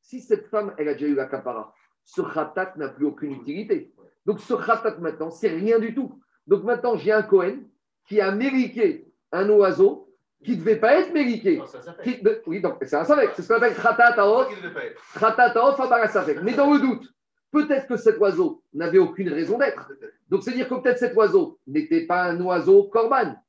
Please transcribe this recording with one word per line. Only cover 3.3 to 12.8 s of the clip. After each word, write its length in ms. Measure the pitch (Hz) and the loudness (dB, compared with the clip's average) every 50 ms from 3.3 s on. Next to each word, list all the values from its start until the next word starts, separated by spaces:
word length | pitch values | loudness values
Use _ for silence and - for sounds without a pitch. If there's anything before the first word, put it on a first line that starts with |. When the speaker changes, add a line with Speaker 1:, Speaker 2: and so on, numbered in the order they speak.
| 135 | -10
Speaker 1:
utilité. 640 | 131 117 131 147 180 220 - - - - - _ _ - _ _ _ _ | -12 -12 -12 -10 -10 -4 -4 -4 -6 -6 -12 _ _ -20 _ _ _ _
Donc 140 | 196 208 - | -6 -6 -6
ce 140 | - - 247 | -4 -6 -6
khatat 440 | - - - 226 220 - 220 - 156 | -4 0 -2 -2 0 0 -6 -6 -4
maintenant, 320 | 170 160 151 - 156 165 | -8 -8 -8 -6 -10 -10
c'est 180 | 160 - - 214 | -10 -4 -4 -4
rien 300 | 165 165 190 214 226 226 | -4 -2 -2 0 0 0
du 160 | 214 226 226 | 0 -2 -6
tout. 260 | 254 262 - - - _ _ _ _ _ - | -6 -8 -8 -10 -18 _ _ _ _ _ -2
Donc 160 | 180 190 165 | -2 0 0
maintenant, 320 | 214 240 240 247 240 226 | -2 -4 -2 -2 -4 -4
j'ai 160 | 185 139 185 214 | -2 0 0 0
un 100 | 214 202 | 0 2
Kohen 460 | 208 196 190 175 185 226 285 - - _ _ _ _ _ _ _ | 4 2 2 2 2 -4 -8 -14 -18 _ _ _ _ _ _ _
qui 140 | _ 202 208 | _ -2 0
a 120 | 196 190 196 | 0 0 0
mériqué 760 | 208 247 277 262 262 247 - - - 220 185 147 - - _ _ _ _ _ | -2 -2 -2 0 0 -2 -2 -2 0 0 0 0 -2 -10 _ _ _ _ _
un 180 | - 170 196 208 | -4 -4 0 2
oiseau 640 | 214 208 202 185 165 156 185 202 294 - - _ _ _ _ _ _ _ _ | 4 4 4 4 4 4 4 2 2 0 -14 _ _ _ _ _ _ _ _
qui 100 | - 240 | -6 -6
ne 40 | |
devait 240 | 180 160 208 220 - | -4 0 0 0 2
pas 180 | - 226 269 330 | 4 4 4 4
être 140 | 370 - 349 | 2 0 0
mériqué. 460 | 311 285 247 233 202 - 196 165 - | -2 0 0 -2 -2 0 0 0 0
Speaker 2:
Non, 80 | - | -2
c'est 120 | - - 127 | -10 -16 -20
un 40 | - | -20
safek. 200 | - 170 - - | -20 -18 -10 -8
Speaker 1:
Qui, 200 | 240 240 - 202 | -8 -6 0 0
de, 200 | 208 220 220 - | 0 0 0 -6
oui, 140 | - 160 202 | -8 -8 -4
donc 180 | 175 170 - - | -4 -4 -4 -4